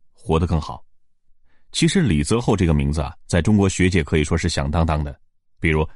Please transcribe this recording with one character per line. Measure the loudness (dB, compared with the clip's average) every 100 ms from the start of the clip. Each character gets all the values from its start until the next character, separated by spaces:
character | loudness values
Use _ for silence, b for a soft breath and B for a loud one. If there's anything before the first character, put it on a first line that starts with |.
| _
活 | _ -2 0
得 | 0
更 | -2
好。 | -4 -12 -18 -20 _ _ _ -20 -20 -20 -14
其 | -2 0
实 | 2
李 | 2 0
泽 | 0 -2
厚 | 0 2
这 | 2
个 |
名 | 2 0
字 | -2
啊， | -6 -10 -4
在 | -2
中 | 2 4
国 | 2
学 | 2 2
界 | 2
可 | 0 0
以 |
说 | 0 0
是 | -2
响 | -2 -2
当 | 0
当 | 0 -2
的。 | -4 -10 _ _ _ _
比 | -2
如 | 0 -2